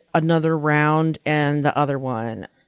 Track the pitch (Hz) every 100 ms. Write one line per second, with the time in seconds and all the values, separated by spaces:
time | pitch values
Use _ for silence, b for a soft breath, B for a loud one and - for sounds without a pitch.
0 | _ 165 160 165 160 160 151 151 151 156
1 | 160 151 - 151 147 147 143 - 143 139
2 | 131 113 113 110 - _